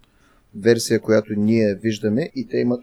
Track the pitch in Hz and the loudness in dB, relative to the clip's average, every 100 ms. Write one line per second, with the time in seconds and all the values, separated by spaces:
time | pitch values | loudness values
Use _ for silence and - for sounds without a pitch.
0 | _ _ _ _ _ 107 104 117 - 113 | _ _ _ _ _ -2 2 2 2 -2
1 | - 107 107 104 104 113 107 95 110 104 | 2 0 0 -2 2 2 2 0 -4 -2
2 | 107 110 175 135 117 120 123 123 | -2 -2 -2 -8 -6 -2 -2 -2